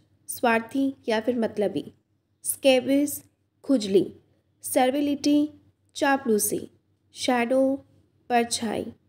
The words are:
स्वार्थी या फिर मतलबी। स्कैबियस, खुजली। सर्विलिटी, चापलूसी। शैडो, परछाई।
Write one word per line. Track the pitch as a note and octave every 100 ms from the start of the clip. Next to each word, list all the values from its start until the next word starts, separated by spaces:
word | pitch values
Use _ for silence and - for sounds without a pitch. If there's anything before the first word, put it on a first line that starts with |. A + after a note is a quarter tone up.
| _ _ -
स्वार्थी | - A#3+ A3+ A3+ C#4 C4+ - -
या | A3
फिर | A3+ A#3+
मतलबी। | G#3+ G#3 G3 D3 - - _ _ _ _
स्कैबियस, | - - C#4 C4 B3+ C#4 D4 - - _ _ _
खुजली। | - C4 G3+ G3 - - _ _ _ _
सर्विलिटी, | - C#4+ B3+ C#4+ C#4+ C#4+ D4 D4 D4+ - _ _ _ -
चापलूसी। | C#4+ C4 B3+ G#3 - - - _ _ _ _
शैडो, | - - B3 A#3+ C4 C4+ C4+ - _ _ _ -
परछाई। | A#3+ A#3 - A3+ - - -